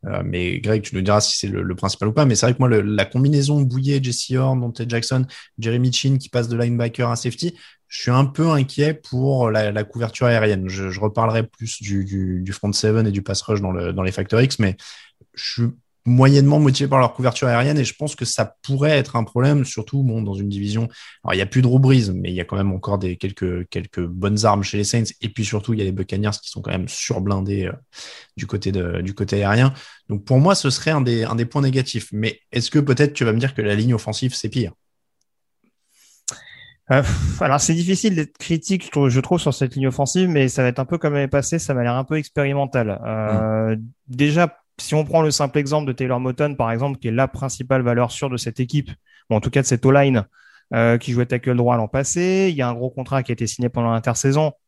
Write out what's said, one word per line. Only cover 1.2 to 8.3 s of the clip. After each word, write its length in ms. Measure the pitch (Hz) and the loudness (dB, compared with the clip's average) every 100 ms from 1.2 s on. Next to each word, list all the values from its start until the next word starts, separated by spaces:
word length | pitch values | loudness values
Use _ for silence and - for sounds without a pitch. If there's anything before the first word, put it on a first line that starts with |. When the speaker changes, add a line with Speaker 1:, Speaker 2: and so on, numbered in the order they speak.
| 104 - | 2 -2
Speaker 1:
c'est 100 | 101 | -4
le... 160 | 98 | -4
le 120 | 92 92 | -4 -4
principal 320 | 98 - 104 | -4 -2 -2
ou 60 | |
pas. 100 | 117 143 | 2 2
Mais 100 | 110 | 4
c'est 100 | 120 | 2
vrai 80 | |
que 60 | 123 | 2
moi, 100 | 131 | 4
le... 100 | 113 | 4
la 240 | 101 104 | 2 0
combinaison 580 | 98 123 139 147 139 147 | 0 2 2 2 2 2
Bouye, 400 | 135 123 135 139 | 2 0 0 0
J 120 | 131 | -2
C 240 | 120 - 127 | -4 -4 0
Horn, 240 | 131 131 | 0 0
Dante 280 | 120 113 117 | -2 -6 -4
Jackson, 360 | 117 117 131 131 - - - | -4 -2 -2 -2 -6 -20 -8
Jeremy 320 | 113 120 127 | -2 0 0
Chinn 260 | 127 135 135 | 0 0 0
qui 120 | - | 0
passe 180 | 123 117 | -4 -2
de 100 | 117 | 0
linebacker 540 | 120 120 117 117 120 | 0 0 -2 -2 -2
à 60 | 120 | -2
safety, 360 | 123 - 175 170 - _ _ | -4 -4 -6 -8 -20 _ _
je 120 | - | -8
suis 100 | - | 2
un 140 | 127 | 4
peu 240 | 139 | 2